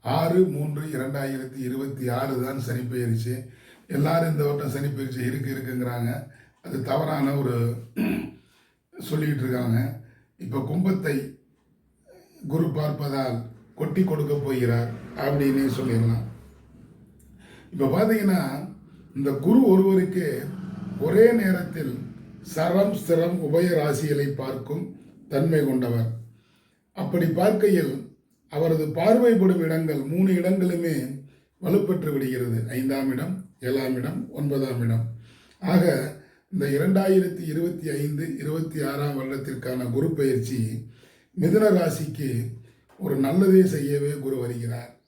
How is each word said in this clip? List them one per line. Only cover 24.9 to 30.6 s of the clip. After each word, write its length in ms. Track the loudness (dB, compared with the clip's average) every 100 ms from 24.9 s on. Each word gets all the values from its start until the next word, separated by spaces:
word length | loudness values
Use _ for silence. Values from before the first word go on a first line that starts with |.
| -12 -20 -20 -4
தன்மை 360 | 0 2 2 2
கொண்டவர். 460 | 0 0 0 -2 -4 -12 _ _ _ _ _ _
அப்படி 320 | -8 -2 0 0
பார்க்கையில் 880 | 2 2 4 4 4 2 -4 -12 _ _ _ _
அவரது 380 | -2 0 2 0
பார்வைப்படும் 720 | 0 4 6 6 6 6 4
இடங்கள், 440 | 0 0 0 -2
மூணு 280 | -2 2 4
இடங்களுமே 920 | 4 2 2